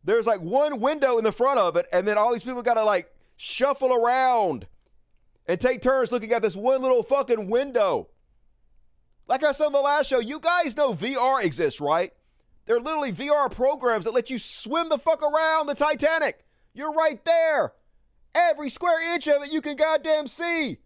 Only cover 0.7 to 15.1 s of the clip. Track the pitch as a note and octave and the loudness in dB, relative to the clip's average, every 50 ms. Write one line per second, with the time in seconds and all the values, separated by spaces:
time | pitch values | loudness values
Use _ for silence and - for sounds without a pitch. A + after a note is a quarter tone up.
0.7 | C#4+ A3 G#3+ C4+ D#4 D4+ C#4 C4 B3 A3+ A3 A3 - - A#3+ C4+ C#4 B3 G3 F3 | 0 0 0 0 0 2 0 2 2 2 2 0 0 2 0 2 4 4 2 2
1.7 | - F3 F3 - - F3+ F#3+ G#3 G#3 G#3 G#3 A#3+ A#3+ A3+ - B3 B3+ B3 A3+ A#3+ | 2 0 -2 2 0 0 0 2 2 2 2 2 0 -2 -4 -8 -8 -4 0 0
2.7 | A#3 A3+ A3 G#3+ G#3 F3+ F3 _ - _ _ _ _ _ - - - - C4 C#4 | 0 2 2 2 0 0 -2 _ -20 _ _ _ _ _ -14 -10 -4 -2 0 -2
3.7 | C#4 C#4 C4+ B3+ B3+ A#3+ A3+ A#3 B3 C4 C4 B3+ B3 A#3 G#3 F3 C#3+ A2+ G2 - | 0 -2 0 0 0 2 2 2 2 2 2 2 2 0 0 -2 -4 -6 -10 -16
4.7 | - _ _ _ _ _ _ _ _ _ _ _ _ _ _ - F3+ F3+ - B3+ | -20 _ _ _ _ _ _ _ _ _ _ _ _ _ _ -4 -4 0 0 -2
5.7 | C4 A#3 - B3 C4+ C4 B3+ - A#3+ A#3+ G#3 A3 A#3 A#3 G#3+ G#3+ D#3+ F#3+ G#3 B3 | -2 0 0 0 2 2 0 0 -2 -4 -2 0 -2 0 0 -2 -4 -2 0 0
6.7 | C4+ C4 B3+ C4 B3+ A#3+ G#3+ - C4+ C#4 C4 - A#3+ A3 G#3 F#3 A3 A#3+ C#4+ C#4 | 0 2 2 2 2 2 2 0 0 0 2 0 0 -2 0 -2 0 -2 -2 0
7.7 | B3+ A#3 G#3 F#3+ D#3 A2 - - _ _ _ _ _ _ _ _ _ _ _ _ | 0 2 2 2 2 -2 -4 -8 _ _ _ _ _ _ _ _ _ _ _ _
8.7 | _ - _ _ _ _ _ _ _ _ _ - B3 C4 D4+ D4+ C4+ C#4+ D4+ D4+ | _ -20 _ _ _ _ _ _ _ _ _ -4 -2 0 0 0 0 0 -2 0
9.7 | C#4 C#4 C4+ C#4+ C#4+ D4+ C#4 - C4+ B3+ A#3 A3 C#4+ D#4 - E4 F4 F4+ E4+ D4 | 2 2 2 2 2 2 0 0 0 -2 -2 -2 -10 -4 0 0 2 2 0 -2
10.7 | G#3 - D4 C4+ G#3+ D3 F#3 B3 C#4 B3+ A#3+ C4 C4+ C4 G#3+ E3+ C3+ - E3+ C#3+ | 0 0 0 0 0 -2 -6 -4 -2 0 0 2 2 2 0 -2 -2 0 -2 -2
11.7 | - - D3 C#3+ D#3 E3+ F3+ - _ _ _ _ _ _ _ _ _ _ _ - | -2 -4 -2 0 0 0 0 -4 _ _ _ _ _ _ _ _ _ _ _ -2
12.7 | A3+ A#3+ A#3+ D4+ D#4+ D4+ D4 C4 F#3+ D3 C#4 C#4+ D4 D4 C#4 B3 - G#3 B3 C4+ | -2 -2 0 -2 -4 -4 -4 -4 -6 -6 -2 0 2 2 2 -2 -2 0 0 0
13.7 | D4 C#4 - A#3+ A3+ G#3+ E3 A3+ A3 B3 A#3 - C4 A3+ - - - - - G#3 | 0 0 0 0 0 0 -2 -2 -2 -2 -2 -2 -8 -8 -8 -8 -10 -10 -8 -4
14.7 | C4+ E4 E4+ D#4+ D#4 B3 - E4 | -2 -2 0 0 -2 -2 2 0